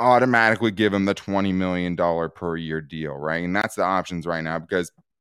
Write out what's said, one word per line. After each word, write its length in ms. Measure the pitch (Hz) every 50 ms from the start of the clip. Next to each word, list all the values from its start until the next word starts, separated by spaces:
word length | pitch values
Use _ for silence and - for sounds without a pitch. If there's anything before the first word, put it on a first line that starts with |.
automatically 720 | 117 127 123 120 127 127 120 117 113 110 110 113 117 110
give 200 | 95 104 107 104
him 120 | 98 98 98
the 100 | 98 95
twenty 380 | - - 101 98 98 98 98
million 420 | 92 92 92 92 90 90 90 90 87
dollar 340 | 85 87 87 82 82 82 78
per 280 | - - 90 85 82
year 240 | 85 82 78 78 80
deal, 340 | 78 69 82 78 78 73 69
right? 300 | 71 76 78 80 85 87
And 100 | 90 92
that's 220 | 104 110 107 -
the 80 | 104 90
options 420 | 92 95 92 87 - 90 82 78
right 160 | 85 85 80
now, 160 | 80 80 82 82
because 320 | 82 - 98 90 87 - - _ _ _ _ _